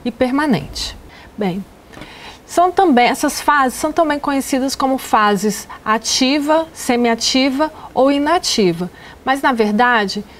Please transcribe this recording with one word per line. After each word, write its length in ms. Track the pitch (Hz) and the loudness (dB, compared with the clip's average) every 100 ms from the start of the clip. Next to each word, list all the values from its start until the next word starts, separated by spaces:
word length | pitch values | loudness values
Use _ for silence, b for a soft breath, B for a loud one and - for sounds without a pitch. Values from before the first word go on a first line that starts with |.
e 80 | 240 | -8
permanente. 840 | - 254 277 302 185 - - - - - B B - | -2 0 0 0 -2 -4 -10 -12 -12 -20 B B -6
Bem, 260 | 196 190 - - - B B B B B - | -4 -4 -10 -18 -20 B B B B B -4
são 260 | - 359 | 0 2
também, 360 | 359 381 247 240 | 2 4 4 2
essas 340 | 269 294 - | 2 -2 -2
fases 360 | - 294 262 - | 0 2 2 -2
são 140 | 311 | -2
também 280 | 302 311 294 | 0 0 -2
conhecidas 560 | 285 277 - 262 269 - | -2 -2 -2 -2 -2 -2
como 220 | 269 262 | -2 -2
fases 680 | - 226 208 202 208 196 - B | 0 2 2 2 -2 -4 -10 B
ativa, 840 | - 226 - - 262 294 285 311 320 | -2 -2 -2 0 2 2 2 0 -2
semiativa 1000 | - - 240 240 226 - 262 269 269 311 B B | -6 -2 0 2 0 0 2 2 0 -2 B B
ou 160 | - 269 | 2 2
inativa, 800 | 285 294 349 - - 185 170 175 B B B | 2 2 0 0 2 2 0 -6 B B B
mas, 180 | 254 269 | -4 0
na 100 | 294 | 0
verdade, 720 | 233 208 208 247 240 196 208 B | 2 2 2 4 2 0 -4 B